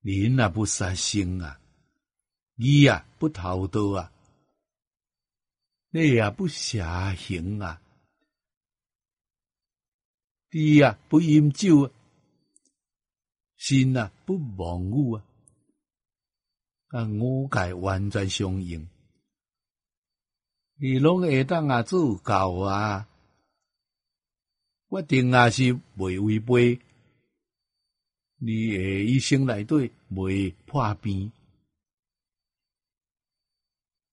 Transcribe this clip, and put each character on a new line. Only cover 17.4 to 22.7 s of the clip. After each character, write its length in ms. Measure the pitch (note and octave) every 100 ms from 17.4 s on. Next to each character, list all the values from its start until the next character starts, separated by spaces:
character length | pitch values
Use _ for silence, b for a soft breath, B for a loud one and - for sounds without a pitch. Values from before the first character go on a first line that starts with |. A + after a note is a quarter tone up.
| C3+
戒 220 | - F2+
完 380 | F2+ F#2+ F#2+ G2+
全 180 | G2+ F#2+
相 340 | - G2 F#2+
应。 260 | F2+ E2+ E2 _ _ _ _ _ _ _ _ _ _ _ _ _ _ _ _ _ _ _
你 220 | C3+ C3
拢 220 | D3 F3+
会 240 | F3+ C3+
当 240 | C3+ F3 D3+
啊 140 | C3
做 380 | A2+ F#3 D#3 G2
到 260 | - G2+ F#2+
啊， 560 | F2+ G2